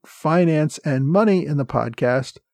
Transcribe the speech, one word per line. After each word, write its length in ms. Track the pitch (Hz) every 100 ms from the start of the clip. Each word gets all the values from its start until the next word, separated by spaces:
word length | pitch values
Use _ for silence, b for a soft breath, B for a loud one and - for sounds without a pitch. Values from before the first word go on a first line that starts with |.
finance 720 | - - 156 170 170 156 151 -
and 300 | - 135 135
money 380 | 185 214 190 143
in 100 | 147
the 80 |
podcast, 720 | 131 120 117 113 123 127 127 - _